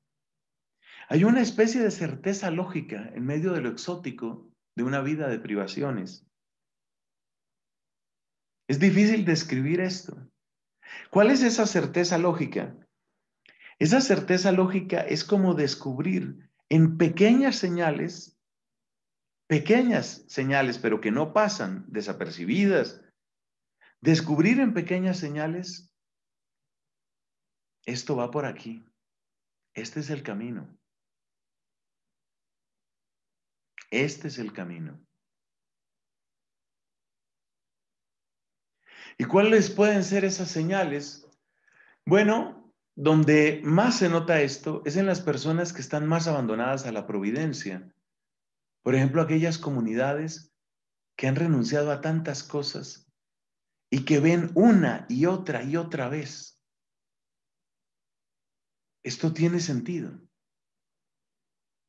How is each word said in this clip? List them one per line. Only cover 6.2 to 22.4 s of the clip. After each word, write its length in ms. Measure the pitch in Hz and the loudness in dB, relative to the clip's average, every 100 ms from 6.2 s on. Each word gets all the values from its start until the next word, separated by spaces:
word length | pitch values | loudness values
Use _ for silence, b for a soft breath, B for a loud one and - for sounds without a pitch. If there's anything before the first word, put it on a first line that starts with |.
| _ _ _ _ _ _ _ _ _ _ _ _ _ _ _ _ _ _ _ _ _ _ _ _ - | _ _ _ _ _ _ _ _ _ _ _ _ _ _ _ _ _ _ _ _ _ _ _ _ -6
Es 120 | 143 | 2
difícil 440 | 190 170 208 220 | 4 6 4 4
describir 560 | 170 156 - 131 139 175 | 2 0 0 -2 0 0
esto. 360 | 185 185 - - - _ _ _ _ _ B B B | -2 -4 -12 -18 -20 _ _ _ _ _ B B B
¿Cuál 200 | 196 214 | 4 6
es 140 | 277 | 6
esa 200 | 247 - 214 | 4 2 0
certeza 500 | 180 139 175 175 175 | 0 0 0 0 2
lógica? 580 | 175 165 - - - - _ _ _ _ _ _ B B B - | 2 0 -4 -6 -8 -12 _ _ _ _ _ _ B B B -2
Esa 220 | 156 254 | 2 4
certeza 500 | 254 196 - 180 196 | 4 2 2 2 4
lógica 500 | 185 185 196 165 175 | 4 2 0 -2 -2
es 200 | - 160 | -2 -4
como 320 | - 208 185 | 0 2 2
descubrir 960 | 156 139 - 139 127 180 185 135 - - _ _ | 2 -2 -4 -6 -4 -2 -2 -4 -12 -20 _ _
en 300 | 160 160 - | 4 4 4
pequeñas 560 | 165 165 214 254 269 | 0 4 6 6 4
señales, 800 | - 185 175 165 139 165 - - _ _ _ _ _ _ _ _ _ _ _ - | 0 -2 -2 -2 -2 -6 -10 -18 _ _ _ _ _ _ _ _ _ _ _ -2
pequeñas 760 | 156 156 233 247 175 - - - | 0 4 4 4 0 -2 -12 -10
señales, 520 | - 135 139 131 - | -6 0 0 0 -2
pero 220 | 117 107 | -2 0
que 120 | 110 | 0
no 200 | 120 156 | -2 0
pasan 520 | 208 208 - 98 95 - | 0 0 -2 -6 -8 -8
desapercibidas, 1120 | 107 101 - 82 82 | -8 -8 -8 -10 -8